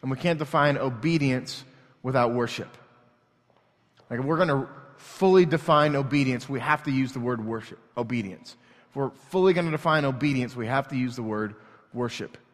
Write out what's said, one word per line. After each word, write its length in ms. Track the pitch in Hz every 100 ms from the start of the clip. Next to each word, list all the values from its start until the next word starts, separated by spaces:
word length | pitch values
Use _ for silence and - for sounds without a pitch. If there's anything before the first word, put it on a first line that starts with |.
and 80 | 131
we 60 | 131
can't 200 | 175 165
define 380 | 151 160 147 139
obedience 840 | 131 120 143 165 139 127 127 - - - _ _
without 300 | 131 131 120
worship. 440 | 120 117 - 95 - - _ _ _ _ _ _ _ _ _ _ _ _
Like, 120 | 120
if 40 |
we're 140 | 135 160
gonna 300 | 175 139 131 - - -
fully 500 | - - 190 185 175
define 500 | 156 - 151 151 143
obedience, 520 | 135 143 131 123 -
we 120 | 135
have 220 | 139 151
to 80 | -
use 220 | 135 131
the 80 | 131
word 240 | 120 120
worship, 340 | 110 113 107 - _ -
obedience. 600 | 120 120 98 90 - - _ _ _
If 60 | 135
we're 140 | 135
fully 420 | - - 185 190
gonna 180 | 175 170
define 340 | 156 165 156
obedience, 500 | 139 131 147 135 123
we 120 | 123 113
have 220 | 135 139
to 80 | 135
use 200 | 127 120
the 60 |
word 320 | 113 107 107 104 - - _
worship. 440 | 120 120 - 104 - _